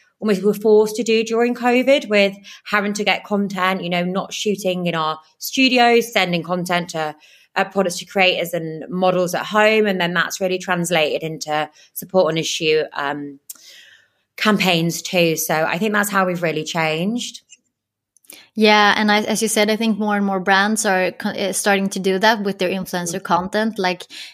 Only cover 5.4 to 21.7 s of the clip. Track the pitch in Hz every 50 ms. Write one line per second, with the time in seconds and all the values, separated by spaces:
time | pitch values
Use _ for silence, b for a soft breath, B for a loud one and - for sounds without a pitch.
5.4 | - - - 269 262 254 254 240 240 240 233 233 226 233 - 202 185 175 175 170
6.4 | 160 165 180 180 175 180 175 175 170 170 - 160 156 151 147 b b b b b
7.4 | b b - - 190 190 - 196 190 175 175 - 170 - - 202 185 185 - -
8.4 | 208 - 185 165 160 160 160 156 131 - 175 180 185 185 175 180 180 175 180 123
9.4 | - - 196 214 214 214 220 220 214 208 185 180 175 170 175 170 160 - - -
10.4 | 190 180 185 180 180 196 180 175 170 165 175 160 156 143 123 151 160 160 160 -
11.4 | - 156 151 151 151 - b b b b b - - 175 - 185 175 156 160 165
12.4 | 151 - - - 165 156 156 156 147 - - - 143 143 147 147 143 143 139 -
13.4 | _ - - B B B B B B B B B B B B B B B - -
14.4 | - 214 202 208 180 185 175 165 165 170 165 - - - 190 180 170 165 160 156
15.4 | - - 160 156 160 - 151 175 220 220 208 208 202 208 202 196 190 185 175 175
16.4 | 175 160 156 156 156 - - 165 160 156 156 160 180 208 233 247 - - - -
17.4 | _ _ - _ _ _ _ _ _ _ _ _ _ _ _ _ _ B B B
18.4 | B B B 214 214 214 214 208 208 202 - - 214 208 208 214 214 - 220 196
19.4 | 220 214 - 220 214 214 214 208 226 226 202 196 214 208 208 202 202 202 196 190
20.4 | 175 202 196 190 202 214 220 - - 208 190 185 185 175 - - - 208 - -
21.4 | 196 185 190 - - 214